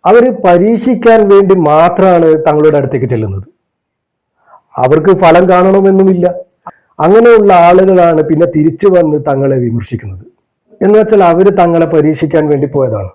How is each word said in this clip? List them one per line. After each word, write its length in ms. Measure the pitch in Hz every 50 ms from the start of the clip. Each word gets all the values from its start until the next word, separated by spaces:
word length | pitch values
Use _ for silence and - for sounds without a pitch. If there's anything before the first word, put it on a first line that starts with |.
| -
അവര് 260 | 175 208 240 233 254
പരീക്ഷിക്കാൻ 960 | 208 - - 185 175 175 185 220 233 208 - 254 247 196 - 226 226 220 214 196
വേണ്ടി 260 | 202 196 202 185 190
മാത്രമാണ് 720 | 185 165 151 151 156 165 175 170 - 190 190 180 170 165 160 160 156 156
തങ്ങളുടെ 300 | 160 151 151 151 156 151
അടുത്തേക്ക് 300 | 147 135 127 139 127 123
ചെല്ലുന്നത്. 400 | 110 123 110 107 101 98 98 98 _ _ _ _ _ _ _ _ _ _ _ _ _ _ _ _ _ _ _ _ _ - _ _ _ _
അവർക്ക് 360 | 131 127 131 147 160 151 190 185
ഫലം 320 | - 185 165 165 175 185 180
കാണണമെന്നുമില്ല. 800 | 185 180 185 190 190 196 190 196 190 190 190 190 190 175 175 180 180 - - _ _ _ _ - _ _ _ _ _ -
അങ്ങനെയുള്ള 520 | 151 165 202 226 233 240 233 220 208 202
ആളുകളാണ് 720 | 190 175 170 175 175 185 190 190 190 180 170 170 165 156
പിന്നെ 240 | 156 151 165 151 170
തിരിച്ചു 420 | 170 170 156 151 165 160 - - 202
വന്ന് 300 | 185 175 170 156 151 147 143 151
തങ്ങളെ 280 | 139 135 139 135 135
വിമർശിക്കുന്നത്. 680 | 131 123 117 113 117 101 - 120 101 - 101 95 90 - - _ _ _ _ _ _ _ _ _ _
എന്ന് 160 | - 196 208 214
വെച്ചാൽ 240 | 214 214 220 202 190
അവര് 260 | 170 170 175 190 202 196 185
തങ്ങളെ 280 | 175 170 170 170 165
പരീക്ഷിക്കാൻ 580 | 151 165 156 143 156 151 135 170 147 156 160 156 151
വേണ്ടി 180 | 147 139 131
പോയതാണ്. 440 | 127 127 143 131 123 110 - 95 92 _